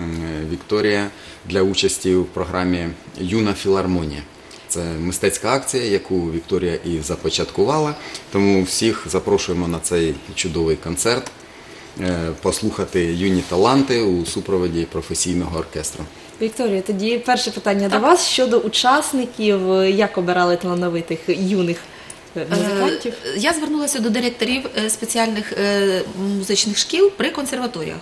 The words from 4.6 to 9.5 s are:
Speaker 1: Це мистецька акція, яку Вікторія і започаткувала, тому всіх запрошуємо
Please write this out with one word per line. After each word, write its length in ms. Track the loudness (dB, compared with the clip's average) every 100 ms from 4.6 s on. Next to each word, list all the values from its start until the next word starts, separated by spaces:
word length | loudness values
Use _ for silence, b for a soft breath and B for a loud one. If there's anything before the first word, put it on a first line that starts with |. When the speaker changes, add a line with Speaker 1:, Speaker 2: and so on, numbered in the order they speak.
| -8
Speaker 1:
Це 120 | -6 -4 -4
мистецька 540 | -4 0 0 0 0
акція, 300 | 0 0 -2
яку 460 | 0 0 0 -2 0
Вікторія 420 | -4 -2 -2 0
і 240 | -2 -2 -4
започаткувала, 920 | -4 -4 -2 -2 -2 0 2 2 0 -4 B B -4
тому 300 | 2 4 4
всіх 440 | 4 2 2 0 -2
запрошуємо 580 | -2 2 2 2